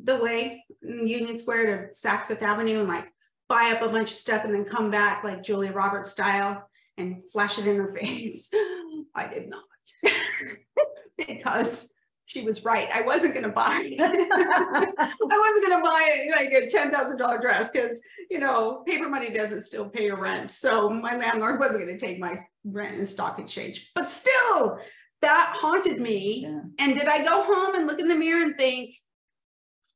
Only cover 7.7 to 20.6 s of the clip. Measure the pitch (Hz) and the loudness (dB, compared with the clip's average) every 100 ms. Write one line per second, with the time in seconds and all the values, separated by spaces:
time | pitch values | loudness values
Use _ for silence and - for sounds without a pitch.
7.7 | 202 190 - 233 240 226 - - 427 359 | 2 0 -4 -6 -6 -8 -10 -2 0 0
8.7 | 359 330 311 - - - - - 403 - | -4 -10 -12 -10 -8 -6 -8 -10 -16 -18
9.7 | _ - - - - - - - - _ | _ -20 0 0 2 -2 -6 -8 -14 _
10.7 | - 605 - - - 311 - - 226 - | -2 -2 -2 -18 -12 -10 -6 -2 0 0
11.7 | - - _ _ _ - 254 220 208 226 | -2 -8 _ _ _ -14 -8 -4 -2 0
12.7 | 220 - 226 233 311 330 262 220 - - | 0 0 0 2 2 2 0 -2 0 2
13.7 | 330 - - 330 381 339 370 349 349 359 | 0 -2 0 2 4 4 4 4 4 2
14.7 | 285 - - 302 - 427 415 427 415 381 | 0 2 2 0 0 2 6 6 6 4
15.7 | 349 339 320 311 285 294 302 269 262 233 | 4 4 4 4 2 2 0 4 4 4
16.7 | - 285 285 262 254 247 226 240 190 226 | 2 2 0 -2 -2 -2 0 2 0 0
17.7 | 262 240 233 - - - 339 269 226 220 | -2 -2 -6 -14 -16 -8 -2 0 2 0
18.7 | 262 349 311 294 269 233 214 208 214 - | -4 -4 -2 -2 -4 -4 -4 -4 -6 -10
19.7 | 220 202 233 208 190 190 185 - - | -10 -8 -4 -4 -2 -4 -6 -6 -2